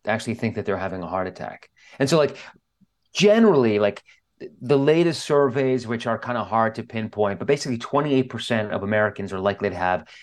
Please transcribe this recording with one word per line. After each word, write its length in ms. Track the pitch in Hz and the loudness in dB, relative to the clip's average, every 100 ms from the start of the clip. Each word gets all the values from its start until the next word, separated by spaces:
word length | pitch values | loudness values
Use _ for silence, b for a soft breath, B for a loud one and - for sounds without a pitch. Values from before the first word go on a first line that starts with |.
| - | -4
actually 300 | 113 - 107 | -4 -4 -4
think 180 | 113 | -4
that 100 | 104 | -4
they're 200 | 101 92 95 | -4 -4 -4
having 160 | 90 | -8
a 100 | 82 | -6
heart 120 | 92 92 | -6 -6
attack. 420 | - - - _ B B B | -8 -12 -14 _ B B B
And 100 | 139 | 2
so, 80 | 160 | 4
like, 220 | 143 - B - _ _ _ _ _ | 2 -2 B -20 _ _ _ _ _
generally, 680 | - 202 220 220 147 117 104 | 2 4 6 6 6 4 4
like, 240 | 104 - b b _ _ 127 - | 2 0 b b _ _ -18 -12
the 180 | 123 139 | 0 2
latest 460 | 143 160 170 156 | 4 4 2 0
surveys, 600 | - 147 139 131 131 131 117 | 0 2 2 2 0 -2 -2
which 200 | 117 120 | -4 -4
are 120 | 110 | -4
kinda 260 | 120 120 | -4 -6
hard 300 | 101 110 113 | -2 0 0
to 80 | 113 | -2
pinpoint, 560 | - 113 107 104 104 95 | -8 -8 -6 -2 -2 0
but 100 | - | -2
basically 300 | 143 139 117 | -2 -2 -6
twenty-eight 500 | - 139 147 131 131 | -2 -2 2 0 0
percent 420 | 113 - 113 104 | -6 -4 -4 -2
of 100 | 95 | -4
Americans 500 | 98 107 107 104 98 | -2 0 0 -2 -8
are 80 | 95 | -2
likely 300 | 98 98 101 | -2 -2 -4
to 60 | 87 | -2
have 300 | 90 92 - B | -2 -2 -6 B